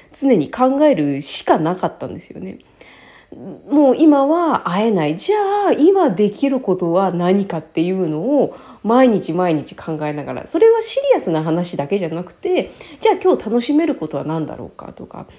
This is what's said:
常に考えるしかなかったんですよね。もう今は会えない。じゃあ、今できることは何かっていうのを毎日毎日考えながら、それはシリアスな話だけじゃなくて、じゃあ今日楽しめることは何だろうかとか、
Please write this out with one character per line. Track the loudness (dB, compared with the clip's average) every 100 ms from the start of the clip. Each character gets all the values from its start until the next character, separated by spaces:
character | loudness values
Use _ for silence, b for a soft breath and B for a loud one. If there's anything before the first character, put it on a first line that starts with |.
| B
常 | -4 2 2
に | 2
考 | 0 2 4 4
え | 4
る | 0 -2
し | -4 -6 0
か | 0
な | 0 -2
か | -6
っ | -6
た | -12
ん |
で | -12
す | -16
よ | -16
ね。 | -14 -16 _ B B B B B B -18 -16 -16 -2
も | 4 4
う | 6
今 | 6 6 4
は | 2 0 -2 -2
会 | 0 0
え |
な | 2 0
い。 | -2
じ | -2
ゃ | 0 0 0 0
あ、 |
今 | 4 4 4 2
で | 2 0
き | 0 -2
る | -2
こ | -2 -2
と | 0
は | 0 0
何 | 0 0 0 0
か | -6
っ |
て | -6 -4
い | -2
う | -2 -2
の | -2
を | 0 0 0 B B B
毎 | 0 4 4
日 | 4 -2
毎 | -2 0
日 | 0 -4 -14
考 | -10 -6 -6
え |
な | -8
が | -8
ら、 | -10 -6
そ | 4
れ | 4
は | 4
シ | 0 -4 0
リ | 0
ア |
ス | 0
な | -2
話 | 0 -2 -4 -6
だ | -4
け | -4
じ | -4
ゃ |
な | -8
く | -10
て、 | -10 -2 -2 -2 B B B
じ | 0
ゃ |
あ | 2
今 | 2 0
日 | 0
楽 | -2
し | 2
め | 0 2
る | -2
こ | -6
と | -6
は |
何 | -4 -4 -6
だ | -8
ろ | -14
う |
か | -16 -18
と | -16 -18
か、 | -16 -18